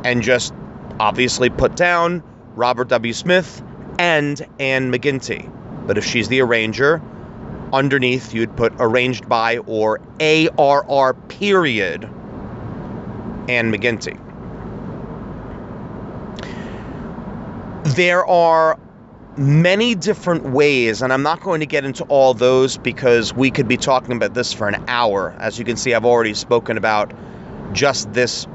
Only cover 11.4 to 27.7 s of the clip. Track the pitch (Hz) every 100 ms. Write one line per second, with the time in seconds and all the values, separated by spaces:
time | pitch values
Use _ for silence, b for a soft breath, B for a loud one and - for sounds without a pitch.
11.4 | 202 190 160 113 95 80 110 - - -
12.4 | - - - - - - - - - -
13.4 | - 123 113 107 120 110 - - - -
14.4 | - - - - - - - - - -
15.4 | - - - - - - - - - -
16.4 | B B B B B B B - - -
17.4 | - - - - 156 135 180 175 185 175
18.4 | 170 160 160 - - - - - - -
19.4 | 139 147 170 196 233 220 156 208 - 170
20.4 | 135 131 147 139 117 104 127 131 143 165
21.4 | 190 165 151 147 135 120 131 143 135 117
22.4 | 123 131 131 - - - 117 120 110 -
23.4 | 131 117 120 123 - 131 123 120 107 117
24.4 | 120 - 107 101 95 123 120 98 87 85
25.4 | 107 107 117 113 - 117 113 120 113 104
26.4 | - 120 113 110 110 107 101 - B B
27.4 | B B -